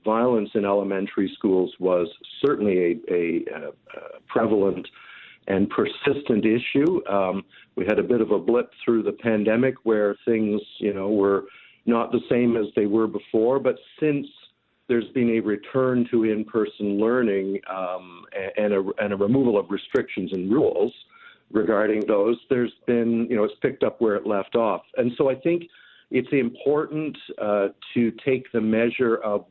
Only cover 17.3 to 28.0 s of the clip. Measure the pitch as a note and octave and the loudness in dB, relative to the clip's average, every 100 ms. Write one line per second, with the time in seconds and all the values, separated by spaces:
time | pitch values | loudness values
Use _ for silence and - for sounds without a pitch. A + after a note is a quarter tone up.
17.3 | G2 F#2+ G2 - F#2+ F#2 F#2 F#2 F2 F2 | 0 -2 -4 -6 -8 -6 -8 -12 -20 -14
18.3 | G2 F#2+ - G#2 G2+ F#2+ - G#2 G2 G2+ | -10 -6 -2 0 0 0 -2 -2 0 2
19.3 | C3+ B2+ G2+ F#2 G2 - C3 A2+ - F2+ | 4 4 2 0 -4 -2 -4 -2 -6 -6
20.3 | F#2 F#2 B2+ G#2+ E2+ G#2 - - - - | -4 0 2 2 2 -2 -4 -20 -20 -20
21.3 | - _ A2 F#2 G#2 G#2+ G#2+ G#2+ G#2 G#2 | -20 _ -2 2 2 2 0 0 2 2
22.3 | A#2 - B2+ A#2+ - - A#2+ A#2 A#2 A#2 | 0 0 0 0 -4 -2 0 2 0 0
23.3 | A#2 G#2+ - - C#3 B2 - A2+ G2+ G#2 | 0 0 0 -4 0 -2 0 0 0 0
24.3 | G2+ F#2+ A#2+ A2+ F2+ - - B2 A#2+ C#3+ | -2 -2 0 0 -2 -4 -4 -2 0 0
25.3 | C3 E3+ E3+ E3+ - - _ _ B2+ B2 | 0 0 -2 -4 -20 -20 _ _ -4 0
26.3 | C#3+ A#2+ A#2+ - D3 D#3 D3+ D#3 C#3+ - | 0 0 -2 0 0 0 -6 -8 -10 -14
27.3 | - G#2+ G#2 G2 - - A#2+ | -6 -2 0 0 -4 -6 0